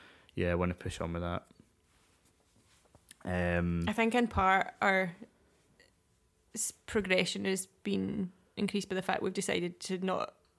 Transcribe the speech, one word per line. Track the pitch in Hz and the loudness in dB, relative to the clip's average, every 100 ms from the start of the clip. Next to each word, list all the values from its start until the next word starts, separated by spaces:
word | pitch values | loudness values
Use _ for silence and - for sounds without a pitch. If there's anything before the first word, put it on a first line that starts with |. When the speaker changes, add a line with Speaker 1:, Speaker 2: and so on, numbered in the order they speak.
| - - _ - | -20 -20 _ -2
Speaker 1:
yeah, | 90 | 0
I | |
wanna | 87 90 | 2 0
push | 90 95 - | -2 -6 -6
on | 85 | -4
with | 85 | -4
that. | 87 87 - _ - _ _ _ _ _ _ _ _ _ _ _ _ - - - | -4 -6 -8 _ -20 _ _ _ _ _ _ _ _ _ _ _ _ -20 -20 -12
Um, | 90 90 87 87 87 85 85 | -4 0 2 2 2 0 0
Speaker 2:
I | |
think | 208 226 | 2 2
in | 240 240 | 2 2
part | - 190 190 - - | 2 4 4 2 0
our | 202 190 185 170 - _ _ _ _ _ - _ _ _ _ _ _ | 2 2 0 -4 -18 _ _ _ _ _ -20 _ _ _ _ _ _
s-, | - - - - | -6 -6 -6 -4
progression | 220 190 185 180 196 | -2 2 2 2 0
has | 196 190 - _ | 0 -2 -4 _
been | 208 196 190 208 185 - _ - | -2 -2 0 -2 -4 -6 _ -4
increased | 208 202 190 | -2 0 -2
by | 185 | -4
the | |
fact | 185 - | 0 0
we've | - | 0
decided | 190 - - 175 175 | -2 0 0 0 -6
to | - 185 | -6 -4
not | 185 185 - - _ | -2 -2 -4 -8 _